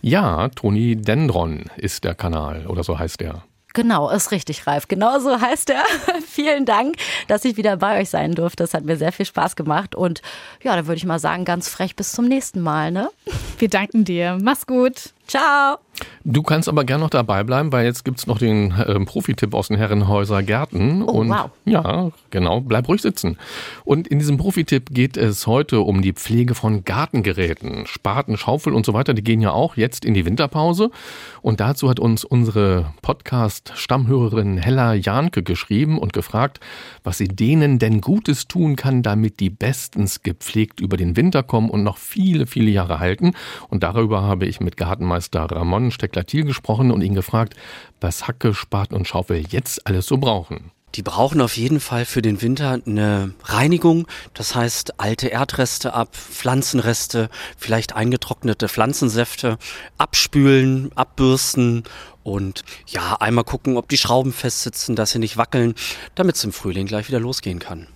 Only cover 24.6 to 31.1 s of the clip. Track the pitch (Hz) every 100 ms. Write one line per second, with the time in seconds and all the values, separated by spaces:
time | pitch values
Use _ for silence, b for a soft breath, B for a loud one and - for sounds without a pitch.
24.6 | 160 135 123 131 127 113 110 101 - 123
25.6 | 151 113 95 98 95 92 - 117 123 117
26.6 | 110 104 90 98 156 131 101 95 87 80
27.6 | - - - - 101 110 - 107 - 143
28.6 | - 117 110 107 139 110 107 113 107 82
29.6 | 160 - 110 - 117 98 85 117 147 156
30.6 | 160 170 226 B B